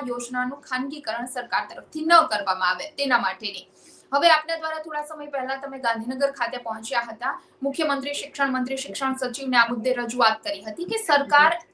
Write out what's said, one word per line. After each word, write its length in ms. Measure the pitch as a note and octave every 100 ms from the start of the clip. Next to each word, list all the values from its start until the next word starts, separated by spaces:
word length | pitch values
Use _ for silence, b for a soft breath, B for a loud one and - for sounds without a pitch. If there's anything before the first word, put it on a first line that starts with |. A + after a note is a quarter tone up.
| B3
યોજનાનું 520 | B3 A#3+ B3+ B3+ C#4+
ખાનગીકરણ 640 | - B3+ C4+ D4 - A#3
સરકાર 420 | A#3+ B3+ - G3+ G#3
તરફથી 260 | G3 - D#4 D#4+
ન 60 | E4+ -
કરવામાં 440 | G#3 G3 F#3 F3+
આવે 140 | F#3
તેના 340 | D#3 - C#4 A#3+
માટેની. 520 | F#3+ F#3+ G#3 F#3 - b b b b
હવે 140 | C#4 E4
આપના 260 | D#4 D#4+ E4
દ્વારા 220 | D#4+ D#4
થોડા 240 | D#4 D4+
સમય 240 | D4 D4+ D4
પહેલા 300 | C#4 B3 C4+
તમે 220 | C4+ C4+
ગાંધીનગર 520 | A#3+ A3 A#3+ C4 C#4
ખાતે 280 | C4+ A3+ A#3+
પહોંચ્યા 420 | A#3 A3 A3+ A#3+
હતા, 420 | A#3 A3 B3+ - b b
મુખ્યમંત્રી, 500 | C4+ C4+ D4 C#4 C4
શિક્ષણ 380 | C#4+ - - C4+
મંત્રી, 260 | B3+ B3 C4
શિક્ષણ 380 | - D4 C4+
સચિવને 420 | B3+ B3 B3 C4+ B3
આ 100 | A#3
મુદ્દે 260 | A#3+ A#3+
રજૂઆત 520 | B3+ A3+ B3 A3+ A3
કરી 180 | G#3 F#3+
હતી 220 | G#3+ G#3+
કે 120 | F4+ A4
સરકાર 560 | F#4+ C#4+ C#4 D4 D#4 E4+ -